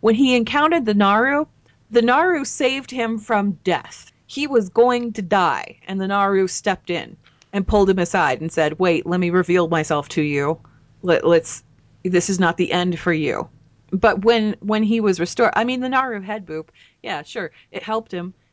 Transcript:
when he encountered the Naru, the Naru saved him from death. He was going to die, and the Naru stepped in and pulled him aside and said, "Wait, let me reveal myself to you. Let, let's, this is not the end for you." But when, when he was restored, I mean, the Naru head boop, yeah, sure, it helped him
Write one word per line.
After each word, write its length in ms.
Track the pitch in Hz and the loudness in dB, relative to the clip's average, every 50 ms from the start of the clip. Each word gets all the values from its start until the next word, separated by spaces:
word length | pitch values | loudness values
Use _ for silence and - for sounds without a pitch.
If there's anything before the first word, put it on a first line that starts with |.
when 140 | - 220 226 | 2 2 4
he 220 | 220 277 254 254 | 4 4 4 4
encountered 480 | 247 226 226 254 285 302 320 339 339 240 | 2 2 0 0 2 2 2 2 2 0
the 80 | 214 208 | 2 2
Naru, 520 | 208 208 196 202 214 240 269 285 294 311 - _ _ _ _ _ _ _ - | 4 4 4 4 4 2 2 0 0 -2 -4 _ _ _ _ _ _ _ 0
the 120 | 214 240 | 0 2
Naru 420 | 226 240 247 294 339 370 349 294 269 | 2 4 2 2 2 2 0 -2 -4
saved 460 | - - - 294 254 269 269 254 - | -6 -4 -2 -2 -2 -2 -2 -8 -8
him 280 | 254 254 226 226 226 220 | -6 -4 -4 -4 -4 -6
from 400 | 208 - 226 208 202 202 180 - - | -4 -2 -2 0 0 0 -4 -4 -2
death. 480 | 185 170 - - - - - - - _ _ _ | -2 -2 -2 -4 -8 -20 -20 -20 -20 _ _ _
He 200 | - - 277 294 | -12 -8 -6 -4
was 220 | 294 277 233 202 180 | 0 0 0 0 0
going 460 | - 226 240 247 247 240 240 233 214 | 2 2 4 4 2 0 -4 -6 -8
to 80 | 226 | -8
die, 540 | 190 165 202 196 180 165 127 78 - - - _ - - | -4 0 2 2 2 2 0 -2 -6 -10 -16 _ -12 -8
and 100 | 196 196 | -6 -4
the 60 | 190 | -4
Naru 400 | 190 202 202 196 196 196 190 190 185 | -2 0 0 2 2 2 2 0 0
stepped 420 | - - - 208 190 - _ - | -2 -4 -4 -4 -4 -4 _ -6
in 260 | 175 156 67 - - - _ _ _ _ _ _ - | -6 -6 -6 -10 -16 -20 _ _ _ _ _ _ -6
and 120 | 202 190 | -4 -2
pulled 220 | - 220 208 196 190 | 2 4 4 4 4
him 100 | 190 185 | 4 2
aside 440 | 175 175 - 190 160 139 131 - | 0 0 2 2 2 2 0 -2
and 100 | 156 160 | -4 -6
said, 260 | - 165 156 151 156 - | -2 0 0 0 0 0
"Wait, 280 | 185 180 170 147 - | 2 2 2 0 0
let 140 | - 180 180 | -2 -2 -2
me 100 | 180 170 | 0 0
reveal 380 | 175 180 170 - 175 180 170 165 | 0 0 0 2 2 0 2 2
myself 400 | 170 160 151 - 156 147 143 - | 0 0 0 0 -2 -4 -4 -4
to 120 | - 160 | -2 -2
you. 360 | 151 147 143 143 143 147 160 160 - - _ _ _ _ _ _ | -2 0 0 -2 -2 -2 -4 -6 -8 -20 _ _ _ _ _ _
Let, 240 | - 180 165 - - | 0 2 2 4 4
let's, 380 | 165 170 170 165 - - - _ _ _ _ _ _ _ _ - | 4 4 4 2 0 -14 -16 _ _ _ _ _ _ _ _ -6
this 240 | 185 180 175 180 - | 0 0 0 0 0
is 100 | 190 180 | 0 0
not 200 | 190 165 170 - | 0 0 2 0
the 120 | 180 - | -2 -2
end 260 | - 180 180 180 175 151 | 0 -2 -2 -2 -4 -4
for 160 | - 180 165 | -2 -2 -2
you." 340 | 156 151 135 - - - - _ - _ _ _ _ _ - | -2 -2 -4 -4 -6 -8 -10 _ -20 _ _ _ _ _ -6
But 320 | - 185 - 220 185 190 | -4 0 2 2 2 2
when, 340 | 190 226 233 226 214 214 - - | 2 2 2 2 2 -2 -4 -6
when 220 | - 202 214 214 | -4 -2 -2 0
he 180 | 220 208 226 226 | 0 0 0 0
was 180 | 214 208 185 156 | 2 0 0 0
restored, 340 | 170 180 - - 240 208 - | -2 -6 0 0 0 2 2
I 80 | - 233 | 0 -2
mean, 160 | 247 254 247 | -2 -2 -4
the 80 | 254 254 | -4 -2
Naru 320 | 262 262 262 262 226 202 | -2 -2 -2 -2 -6 -10
head 240 | 190 196 208 220 185 | -8 -10 -10 -10 -10
boop, 200 | 165 156 160 160 _ _ _ - _ _ _ | -10 -12 -12 -12 _ _ _ -20 _ _ _
yeah, 200 | - 226 190 147 | -10 -8 -8 -8
sure, 280 | 151 - - 240 185 156 _ _ _ _ | -10 -10 -10 -10 -10 -10 _ _ _ _
it 100 | - - | -14 -12
helped 300 | - - 220 226 226 - | -8 -4 -6 -6 -6 -6
him 220 | - 175 175 185 - _ _ _ | -10 -8 -8 -10 -14 _ _ _